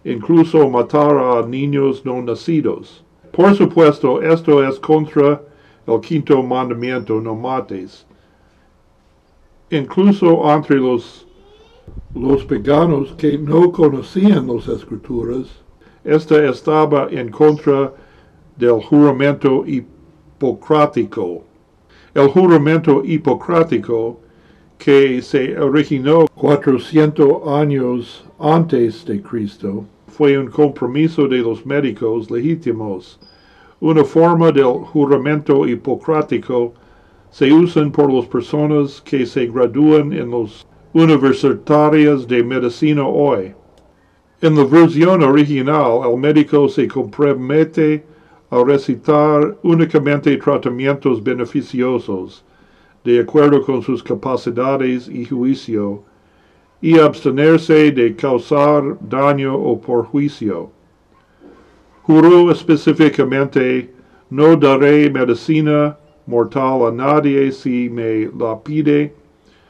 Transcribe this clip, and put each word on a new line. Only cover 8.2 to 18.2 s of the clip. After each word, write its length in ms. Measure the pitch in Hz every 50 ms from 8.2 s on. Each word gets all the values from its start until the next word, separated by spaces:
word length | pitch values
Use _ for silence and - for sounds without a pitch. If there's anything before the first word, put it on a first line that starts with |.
| _ _ _ _ _ _ _ _ _ _ _ _ _ _ _ _ _ _ _ _ _ _ _ _ _ _ _ _ _ _
Incluso 720 | 170 147 131 - - 185 196 202 202 - 185 165 165 160 - 151
entre 260 | 147 151 147 - 143
los, 500 | 135 127 127 123 113 - - - - - _ _ _ _ _ _ _ _ _ _ _ _ - - - - - -
los 300 | - 117 131 139 135 -
paganos 680 | - 139 120 - 139 143 156 170 170 151 135 135 - -
que 240 | - 156 147 147 147
no 340 | 151 143 156 170 180 175
conocían 720 | 175 - 160 143 135 127 - - - 190 196 208 190 147 127
las 220 | 127 120 113 - -
Escrituras, 800 | 117 101 - - 113 104 - - 123 117 117 117 123 131 120 - - - _ _ _ _ _ _ _ _ _
esta 400 | - 151 156 156 - 156 151 151
estaba 640 | 131 120 - - 160 156 156 156 147 147 139 135 -
en 200 | 170 135 123 113
contra 640 | - - 151 151 151 151 - 151 139 139 135 135 - - - _ _ _